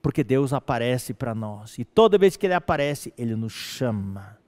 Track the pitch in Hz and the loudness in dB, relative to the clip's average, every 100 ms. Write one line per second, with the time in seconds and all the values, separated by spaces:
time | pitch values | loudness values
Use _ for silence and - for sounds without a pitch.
0 | 135 - 113 131 139 135 - 120 120 127 | 0 -2 0 0 0 -4 -2 -2 0 -2
1 | - 113 123 110 107 104 107 - 117 - | -4 -6 -6 -6 -8 -12 -16 -12 0 6
2 | 220 196 190 - 190 180 - 156 143 143 | 6 8 4 4 0 0 0 0 0 -2
3 | - - 117 110 110 - - - 127 107 | -10 -6 -4 -4 -6 -10 -14 -4 -2 -2
4 | 95 98 98 - | -6 -10 -16 -20